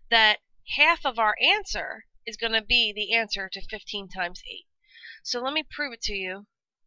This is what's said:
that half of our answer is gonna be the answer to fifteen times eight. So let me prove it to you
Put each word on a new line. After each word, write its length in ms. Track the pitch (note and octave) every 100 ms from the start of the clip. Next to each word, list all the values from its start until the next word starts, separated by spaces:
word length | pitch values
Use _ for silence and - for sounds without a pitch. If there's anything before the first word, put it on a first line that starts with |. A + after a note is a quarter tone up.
| -
that 280 | A3+ G#3+ G#3 _ _ - -
half 280 | D#4 E4+
of 160 | C#4+ A3+
our 160 | G#3+ -
answer 640 | C#4 G#4 - G#3 - - - _ -
is 100 | -
gonna 260 | A3+ A3
be 300 | G#3 A#3+ A3
the 220 | G#3 G3
answer 340 | A3+ A3 G3 F#3+
to 80 | G3 -
fifteen 400 | G#3 - G3+ F#3+
times 340 | F#3 F3 F#3 -
eight. 160 | F#2 - _ _ - - -
So 180 | - B3
let 120 | C4
me 120 | D#4 -
prove 240 | - C#4+
it 100 | A#3
to 120 | -
you 320 | G3 F#3 G3 G#3 _ _ _